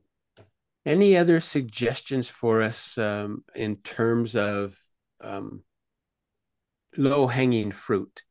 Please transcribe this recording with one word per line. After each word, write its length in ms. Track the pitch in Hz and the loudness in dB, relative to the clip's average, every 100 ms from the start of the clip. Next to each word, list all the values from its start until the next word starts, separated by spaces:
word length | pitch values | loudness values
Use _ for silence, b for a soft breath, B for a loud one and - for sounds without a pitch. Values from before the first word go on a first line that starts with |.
| _ _ _ _ _ _ _ _ - | _ _ _ _ _ _ _ _ -2
Any 300 | 165 202 185 | 4 6 6
other 220 | 170 165 | 6 4
suggestions 880 | - 151 123 107 120 - - 135 120 | 2 -4 -4 -4 -2 -4 -4 -4 -4
for 320 | - 117 110 | -4 2 2
us, 360 | 110 113 - - | 2 -2 -6 -4
um, 460 | 107 104 104 104 - - | -4 -4 -6 -10 -12 -6
in 220 | 107 104 | -6 -6
terms 580 | - - 113 117 113 113 | -8 -2 0 0 0 -2
of, 420 | 104 101 101 - _ _ _ _ | -2 -2 -6 -10 _ _ _ _
um, 420 | 110 101 104 101 - _ _ _ _ _ _ _ _ _ _ _ _ - | -14 -12 -12 -16 -20 _ _ _ _ _ _ _ _ _ _ _ _ -2
low-hanging 760 | 135 143 131 123 127 117 104 | 2 2 2 2 2 2 -2
fruit? 520 | 98 - 104 95 - - | -8 -2 -2 -2 -14 -20